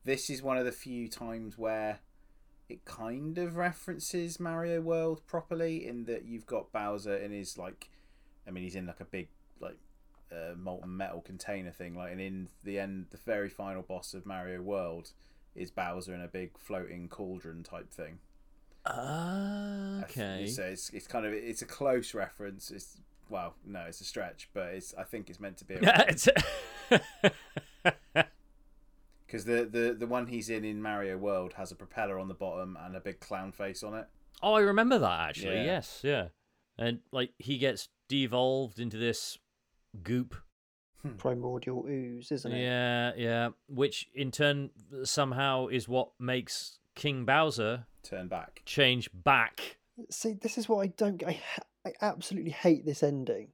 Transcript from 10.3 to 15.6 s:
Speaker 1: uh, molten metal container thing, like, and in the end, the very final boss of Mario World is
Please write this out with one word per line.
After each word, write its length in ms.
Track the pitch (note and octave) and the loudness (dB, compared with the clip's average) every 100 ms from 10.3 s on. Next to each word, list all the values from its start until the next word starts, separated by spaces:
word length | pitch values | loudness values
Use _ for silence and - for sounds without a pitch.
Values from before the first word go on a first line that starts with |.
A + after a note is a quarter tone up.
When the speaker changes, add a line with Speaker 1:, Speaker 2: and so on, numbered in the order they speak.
Speaker 1:
uh, 240 | E2+ E2 F2 | -10 -10 -8
molten 400 | F#2 F2+ F2+ F#2 | -8 -8 -8 -6
metal 240 | G2 F2 | -6 -6
container 480 | - F#2 - G2+ F2+ | -12 -12 -6 -6 -8
thing, 240 | - F2+ F2 | -10 -12 -10
like, 160 | F2+ | -10
and 80 | F#2 | -8
in 280 | F#2+ F#2+ F2+ - | -6 -6 -8 -12
the 160 | G2+ G2 | -6 -4
end, 260 | G2 F#2+ F2+ | -4 -6 -10
the 60 | F#2 | -10
very 320 | - G#2+ G2+ | -2 -2 -2
final 340 | - G2 F#2 | -6 -8 -8
boss 320 | F2+ F#2 - G2 | -6 -8 -8 -12
of 100 | G2 | -10
Mario 380 | F#2 F2+ F2+ | -8 -6 -6
World 480 | F#2 G2 F2 E2+ E2 - - - - | -2 -2 -2 -6 -12 -20 -20 -20 -20
is 160 | - | -10